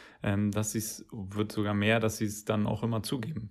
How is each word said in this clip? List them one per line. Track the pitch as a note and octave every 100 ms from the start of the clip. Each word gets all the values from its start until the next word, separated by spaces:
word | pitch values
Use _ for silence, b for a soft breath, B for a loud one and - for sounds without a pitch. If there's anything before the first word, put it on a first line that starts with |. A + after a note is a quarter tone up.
| B B
Ähm, | G#2+ G2+ G#2
dass | G#2 G#2+
sie's, | A2+ G2+ - -
wird | A2+ F#2+ G#2 G#2+
sogar | - G#2
mehr, | G2+ G#2 A2+
dass | G#2+ -
sie's | A2 G2+ -
dann | G#2+ G#2
auch | A2+
immer | A#2 A2+
zugeben. | - C#3 A2+ D#3 A2+